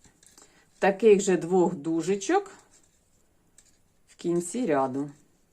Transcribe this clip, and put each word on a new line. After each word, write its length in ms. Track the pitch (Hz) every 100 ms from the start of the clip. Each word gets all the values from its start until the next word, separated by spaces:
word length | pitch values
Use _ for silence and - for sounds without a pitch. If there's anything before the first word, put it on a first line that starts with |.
| _ _ _ - - _ _ -
таких 420 | 190 190 226 190
же 160 | 190 175
двох 380 | 165 185 170 160
дужечок 760 | 160 165 160 202 - 381 392 - _ _ _ _ _ _ _ _ _ _ _ _ _ _ _
в 80 | -
кінці 500 | 170 170 180 240 220
ряду. 440 | 139 131 135 147 - _ _ _